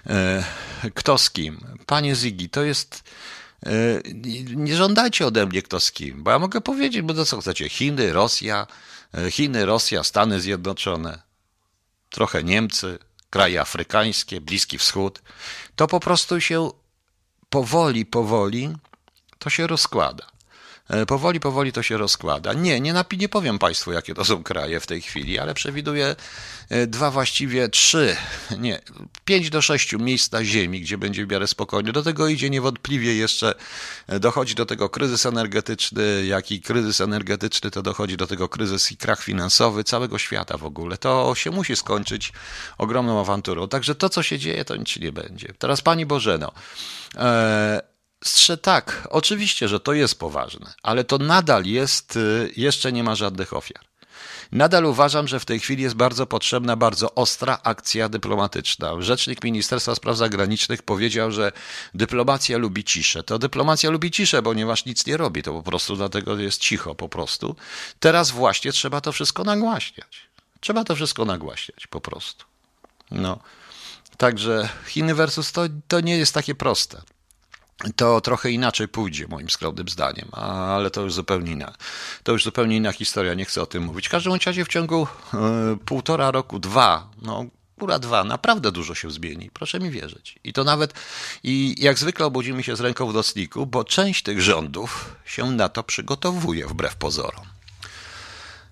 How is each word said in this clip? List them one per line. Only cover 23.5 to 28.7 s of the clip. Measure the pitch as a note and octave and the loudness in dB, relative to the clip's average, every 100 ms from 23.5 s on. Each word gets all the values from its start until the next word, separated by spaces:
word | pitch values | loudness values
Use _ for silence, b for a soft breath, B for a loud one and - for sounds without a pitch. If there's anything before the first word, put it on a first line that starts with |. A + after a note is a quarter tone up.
| G2+ | 2
państwu, | F2+ E2 - | 2 2 -4
jakie | E2+ - | -4 -4
to | E2 | -2
są | G2 F2+ | 0 0
kraje | D#2+ F2 D2 E2 | -2 -4 -2 -4
w | - | -4
tej | E2+ | -8
chwili, | - D2 C2+ G#2 | -6 -8 -4 -4
ale | D3+ | -4
przewiduję, | D3 C#3+ C#3+ D3 D3 C#3 - B B B B - | -4 -6 -6 -4 0 0 -2 B B B B -2
e, | A#2+ A#2 | 0 0
dwa, | A#2 C#3+ | 0 0
właściwie | C3+ B2 - C3+ B2+ A#2 | 2 0 0 0 0 2
trzy, | - - E3 A#2+ D#2+ B B B G#2+ | 4 6 6 4 2 B B B -4
nie, | A#2+ | -4